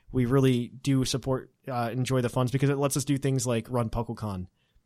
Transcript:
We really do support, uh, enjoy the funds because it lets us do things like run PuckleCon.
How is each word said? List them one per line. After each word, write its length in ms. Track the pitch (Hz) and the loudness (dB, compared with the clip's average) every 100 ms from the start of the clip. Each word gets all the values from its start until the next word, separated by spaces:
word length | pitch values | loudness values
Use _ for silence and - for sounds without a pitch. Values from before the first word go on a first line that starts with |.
| - | -6
We 140 | 131 | -2
really 440 | 120 139 131 123 120 | 2 4 4 4 0
do 360 | 127 - 135 | -6 0 2
support, 460 | 123 131 135 131 - _ - | 2 -2 -2 -4 -6 _ -8
uh, 240 | 123 117 | -4 -2
enjoy 300 | 123 120 127 | -2 0 0
the 80 | 120 | 0
funds 200 | 127 127 | 0 0
because 180 | 131 139 | 2 2
it 80 | 139 | 2
lets 180 | 143 139 | 0 0
us 80 | |
do 140 | 131 139 | 0 0
things 280 | 139 131 123 | 0 0 0
like 200 | 113 113 | -2 -2
run 220 | 123 113 | -2 -2
PuckleCon. 560 | 120 117 113 107 92 87 _ _ _ | -2 -6 -6 -6 -6 -8 _ _ _